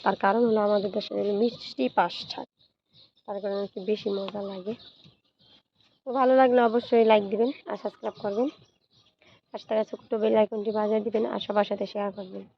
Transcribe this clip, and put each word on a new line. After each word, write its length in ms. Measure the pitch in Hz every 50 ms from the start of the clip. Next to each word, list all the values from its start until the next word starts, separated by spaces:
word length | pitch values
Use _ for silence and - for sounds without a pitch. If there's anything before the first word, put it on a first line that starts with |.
| -
তার 120 | 202 196
কারণ 260 | - - 196 202 233 240
হলো 140 | 233 220 214
আমাদের 280 | 208 208 208 202 196 202
দেশে 200 | 185 214 196 - 208
হলো 200 | 202 202 202 202
মিষ্টি 520 | 202 233 240 226 - - - - - 127 123
পাট 240 | - 156 175 175 - - - -
শাক, 180 | - - - _ _ _ _ _ _ _ _ _ _ - _ _ _ _ _
তার 120 | - 202 202
কারণে 200 | 196 202 196 202 202
একটু 160 | 190 - 214 185
বেশি 240 | 202 214 208 - 214
মজা 320 | 202 196 196 190 196 208
লাগে। 320 | 202 196 196 190 180 208 233 - - - _ _ - - _ _ _ _ _ _ _ _ _ _ _ _ _ _ _ _ _ _ - 269
তো 20 |
ভালো 220 | 240 269 254 254 262
লাগলে 260 | 262 262 254 247 247
অবশ্যই 440 | 240 226 220 240 - - 247 233 226
লাইক 180 | 220 220 214 202
দিবেন 260 | 196 214 208 233 262 294 - - -
আর 100 | 208 196
সাবস্ক্রাইব 380 | - 208 - - 226 214 208 -
করবেন, 260 | - 208 202 214 254 302 - - - _ _ _ _ _ _ _ _ _ _ _ _ _ _ _ _ _ -
পাশে 120 | 208 - -
থাকা 140 | 226 214 214
ছোট্ট 260 | - - - - - 240
বেল 220 | 220 208 220 220 220
আইকনটি 340 | 214 - 226 214 202 220
বাজিয়ে 300 | 208 214 214 208 220 214 208
দিবেন 180 | 226 208 214 226
আর 140 | - - 202
সবার 280 | - - 202 208 202 -
সাথে 160 | 208 202 202
শেয়ার 240 | 196 - 208 202 202
করবেন। 320 | 190 202 190 185 196 196 196 - _